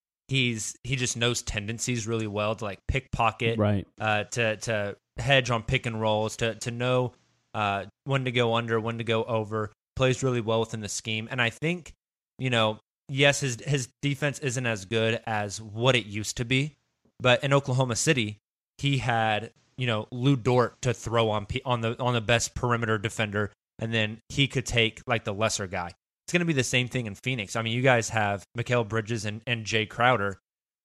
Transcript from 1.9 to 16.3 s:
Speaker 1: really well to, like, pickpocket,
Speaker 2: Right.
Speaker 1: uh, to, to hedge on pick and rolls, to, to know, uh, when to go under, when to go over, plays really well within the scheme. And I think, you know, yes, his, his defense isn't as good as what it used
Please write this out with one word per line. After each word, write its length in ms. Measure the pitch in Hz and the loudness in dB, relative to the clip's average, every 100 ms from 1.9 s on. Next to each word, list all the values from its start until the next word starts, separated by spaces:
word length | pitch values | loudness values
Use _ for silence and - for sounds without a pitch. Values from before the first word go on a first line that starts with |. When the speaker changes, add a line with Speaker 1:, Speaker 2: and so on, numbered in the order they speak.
| 120 107 | -2 -2
Speaker 1:
really 200 | 113 110 | -2 -2
well 280 | 101 104 | -2 -2
to, 100 | 107 | -2
like, 160 | 104 95 - | -6 -8 -4
pickpocket, 720 | 135 - - 113 - 117 113 | -4 -2 0 2 2 0 2
Speaker 2:
Right. 280 | 104 101 - - | 2 2 -2 -4
Speaker 1:
uh, 240 | 107 107 | 0 0
to, 320 | 101 123 113 107 | 0 -2 -2 -2
to 380 | 120 107 101 - _ - | -2 -2 -4 -8 _ -4
hedge 320 | 120 135 120 | 2 4 4
on 120 | 113 | 0
pick 240 | 107 131 120 | 0 -2 -2
and 140 | 110 | -2
rolls, 360 | 110 107 110 - | 2 2 0 -2
to, 160 | 117 104 | -4 -4
to 140 | 120 | -6
know, 420 | 120 127 127 123 - _ _ _ | -4 0 2 0 -6 _ _ _
uh, 300 | 110 104 98 95 _ | -2 -2 -2 -6 _
when 200 | 135 135 127 | -2 -2 0
to 60 | |
go 220 | 120 117 | 2 2
under, 240 | 113 117 113 | 2 0 0
when 180 | 113 117 | -2 -4
to 60 | |
go 200 | 113 113 | 0 0
over, 480 | 113 113 104 110 104 _ _ | 0 -2 -2 -4 -4 _ _
plays 280 | - 131 127 | 0 2 2
really 180 | 135 123 | 0 0
well 200 | 107 113 | 0 0
within 200 | 110 110 | 0 -4
the 80 | 104 | -8
scheme. 380 | - 113 110 113 | -8 -4 -4 -4
And 100 | 127 | 0
I 100 | 117 | 0
think, 420 | - 160 175 - - _ _ _ - | 0 -4 -4 -8 -20 _ _ _ -6
you 120 | 131 | 0
know, 280 | 117 107 107 _ _ - | 2 2 0 _ _ -6
yes, 320 | 135 143 135 | 2 4 4
his, 160 | 139 117 | -2 -4
his 240 | - 143 120 - | -2 -2 -2 -4
defense 360 | 139 139 147 131 | -2 0 -2 -2
isn't 260 | 135 123 120 | -4 -2 -2
as 180 | 107 | -2
good 360 | 95 113 113 113 117 | -2 0 2 0 -2
as 340 | 107 104 101 | -4 -4 -8
what 360 | 110 107 127 123 | -10 2 4 4
it 100 | 101 | 2
used 300 | 104 101 | -6 -6